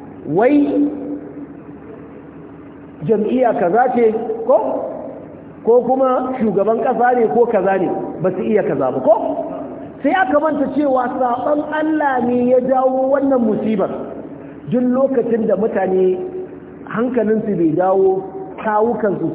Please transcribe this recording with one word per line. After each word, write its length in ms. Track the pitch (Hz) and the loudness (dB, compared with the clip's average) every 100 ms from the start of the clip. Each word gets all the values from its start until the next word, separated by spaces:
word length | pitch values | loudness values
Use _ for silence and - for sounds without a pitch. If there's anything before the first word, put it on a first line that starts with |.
| - - - | -18 -14 -2
wai 580 | 156 247 294 285 294 - - - - - - - - - - - - - - - - - - - - - - 156 | 2 4 6 4 2 0 -2 -8 -10 -12 -14 -16 -16 -18 -18 -18 -18 -18 -18 -18 -18 -18 -18 -18 -18 -20 -8 0
jam'iyya 460 | 214 208 247 240 | 0 2 2 2
kaza 300 | - 175 208 254 240 | 2 2 4 4 4
ce, 160 | 226 214 - - 151 | 2 2 -4 -4 2
ko? 100 | 294 - - - - - - - - - - | 2 2 -4 -6 -10 -12 -14 -16 -18 -20 -4
Ko 180 | - 240 | 2 4
kuma 480 | 233 262 262 254 262 254 | 4 2 2 2 -2 -2
shugaban 400 | 220 185 196 226 | 0 2 2 2
ƙasa 320 | 269 214 247 247 | 0 2 2 4
ne 120 | 220 | 2
ko 120 | 233 233 | 4 4
kaza 320 | 208 185 190 | 4 2 2
ne, 100 | 165 - - - | 0 -2 -6 -4
ba 80 | 180 | -2
su 100 | 185 | -2
iya 200 | 226 208 | 0 0
kaza 280 | 175 143 131 | 2 0 0
ba, 80 | 127 | 2
ko? 160 | 269 - - - - - - - - - | 2 2 0 -4 -6 -8 -10 -12 -14 -4
Sai 80 | 277 | 0
aka 260 | 370 370 294 | 2 2 2
manta 260 | 311 294 277 269 | 0 0 -2 0
cewa 320 | 285 254 247 | 0 0 -2
saɓan 520 | 254 247 240 - 294 294 | -2 -2 0 0 -2 -2
Allah 480 | 311 311 311 285 254 240 | -2 -2 0 0 0 0
ne 240 | 247 247 | 0 2
ya 100 | 254 | 2
jawo 480 | 247 262 262 262 262 | 4 2 2 2 2
wannan 280 | 277 277 262 | 2 2 2
musibar. 480 | 226 202 214 214 165 - - - - - - - - | 2 0 0 0 -2 -4 -10 -12 -14 -14 -16 -14 -4
Duk 140 | 226 | 0
lokacin 640 | 247 254 269 262 233 226 196 | 2 2 2 2 0 0 2
da 80 | 190 | 2
mutane 640 | 214 208 185 185 185 - - - - - - - - | 0 0 0 2 2 2 -4 -8 -10 -14 -18 -16 -8
hankalinsu 680 | 202 247 247 214 220 214 180 | -2 0 0 2 2 0 2
bai 140 | 165 151 | 2 4
dawo 480 | 185 190 190 190 - - - - | 2 4 4 2 -4 -10 -12 -6
kawukansu 680 | 220 214 226 214 214 165 160 | -2 2 2 2 0 0 -4